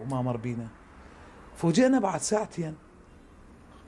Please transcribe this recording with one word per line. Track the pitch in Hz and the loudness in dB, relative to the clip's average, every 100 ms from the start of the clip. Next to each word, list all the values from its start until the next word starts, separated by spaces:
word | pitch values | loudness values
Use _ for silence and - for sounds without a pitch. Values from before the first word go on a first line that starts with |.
وما | 120 131 | -6 -2
مر | 127 117 | -2 -2
بينا. | 123 117 113 - - - - - - - - - | -4 -6 -8 -14 -20 -20 -20 -20 -20 -20 -20 -2
فوجئنا | 170 165 262 269 | 2 4 6 4
بعد | 196 165 | 2 -2
ساعتين | - 214 214 - 160 160 - - - - - - - - - - | 0 -2 -2 -6 -8 -10 -18 -20 -20 -20 -20 -20 -20 -20 -20 -20